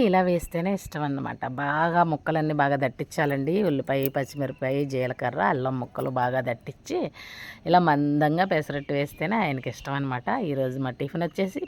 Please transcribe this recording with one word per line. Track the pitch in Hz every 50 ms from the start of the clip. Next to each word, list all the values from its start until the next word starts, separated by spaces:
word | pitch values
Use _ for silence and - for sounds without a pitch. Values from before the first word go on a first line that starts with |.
| 254
ఇలా | 202 180 185
వేస్తేనే | 185 180 175 170 - - - 170 170 196 202
ఇష్టం | 185 - - - 156 151
అన్నమాట. | 143 139 139 131 117 117 - 156
బాగా | 135 131 131 143 143 147 151 165 170 165 175 175
ముక్కలన్నీ | 165 156 143 - 160 156 160 156 151 151
బాగా | 147 139 139 143
దట్టించాలండి. | 135 139 123 - - 156 - - - 151 143 143 139 135 151 175 208 214
ఉల్లిపాయ, | 175 143 135 127 - 139 139 135 135
పచ్చిమిరపకాయ, | - 147 135 - - 143 139 131 135 - 135 131 139 143 147
జీలకర్ర, | 139 135 127 127 123 123 - 131 123 - 151
అల్లం | 190 202 165 131 127 131 131 127
ముక్కలు | 120 117 - - 127 135
బాగా | 127 127 123 123 127 131
దట్టించి | 123 127 117 - - 147 135 - - - 302 359 294 156 - - - - - - - - - - -
ఇలా | 165 170 180
మందంగా | 175 160 147 143 147 147 147 147 151 151 156 170 190
పెసరట్టు | 196 185 156 147 - 143 143 139 - 147
వేస్తేనే | 143 143 143 - - 156 170 220
ఆయనకి | 226 196 151 139 131 - 131
ఇష్టం | 120 - - 139 139
అన్నమాట. | 143 139 135 127 123 - -
ఈరోజు | 220 269 220 156 143 135 131 131 127 135
మా | 135 127
టిఫిన్ | 123 - 143 139 - 170 170
వచ్చేసి | 160 - - 196 190 190 285 370